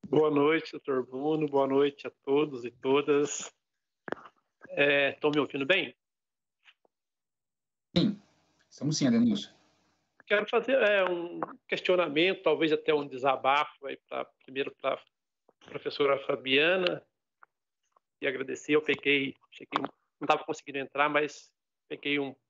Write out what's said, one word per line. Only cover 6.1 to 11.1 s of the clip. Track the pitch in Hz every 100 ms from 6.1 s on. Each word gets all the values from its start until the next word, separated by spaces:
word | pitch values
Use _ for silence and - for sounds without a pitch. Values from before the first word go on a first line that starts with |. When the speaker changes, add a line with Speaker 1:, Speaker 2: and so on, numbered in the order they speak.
| _ _ _ _ _ _ _ _ _ _ _ _ _ _ _ _ _ _ 175
Speaker 2:
Sim, | 202 - _ _ _ _ _
estamos | - 143 151
sim, | 139
Adenilson. | 117 120 101 - _ _ _ _ _ _ _ -
Speaker 1:
Quero | 208 208
fazer, | 233 226
é, | 269 214 208
um | 185